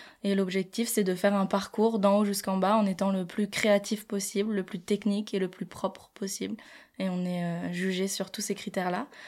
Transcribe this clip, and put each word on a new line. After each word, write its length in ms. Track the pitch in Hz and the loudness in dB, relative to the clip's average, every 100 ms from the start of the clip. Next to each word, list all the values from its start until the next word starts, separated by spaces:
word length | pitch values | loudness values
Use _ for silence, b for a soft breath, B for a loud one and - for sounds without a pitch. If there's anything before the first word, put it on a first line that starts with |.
| B B | B B
Et 100 | 202 | 0
l'objectif, 520 | 196 185 190 190 - 233 | 2 2 0 -2 -2 0
c'est 140 | 214 | 2
de 100 | 185 | 2
faire 220 | 180 208 | 4 4
un 100 | 196 | 4
parcours 540 | 190 196 - - 226 226 | 2 0 -2 2 2 4
d'en 180 | 196 202 | 4 4
haut 80 | |
jusqu'en 320 | 202 196 196 190 | 2 0 -2 2
bas 180 | 185 | 4
en 100 | 220 196 | 4 2
étant 240 | 175 196 | 2 0
le 140 | 190 | 0
plus 220 | 175 - 202 | -2 -2 -2
créatif 580 | - 220 202 202 208 - | 2 4 4 2 -4 -2
possible, 460 | 202 196 196 220 | -6 -2 -2 0
le 80 | 202 | -2
plus 160 | 185 180 | -4 -8
technique 540 | - 208 208 208 208 | -2 0 2 0 -2
et 60 | 196 | -2
le 80 | 180 | -4
plus 180 | - 175 | -4 -10
propre 420 | - - - - | -4 -6 -6 -20
possible. 400 | - 196 - 196 220 B B B - | -10 -8 -6 -8 -8 B B B -6
Et 100 | 190 | -4
on 140 | 180 | -2
est, 180 | 180 175 | -2 -2
euh, 280 | 170 170 175 | -2 -4 -4
jugé 340 | 175 190 185 196 | -2 -2 -2 -2
sur 240 | - - | -4 -6
tous 100 | 214 | -6
ces 140 | - | -6
critères-là. 500 | 196 196 190 180 185 285 B | -6 -4 -4 -2 -4 -6 B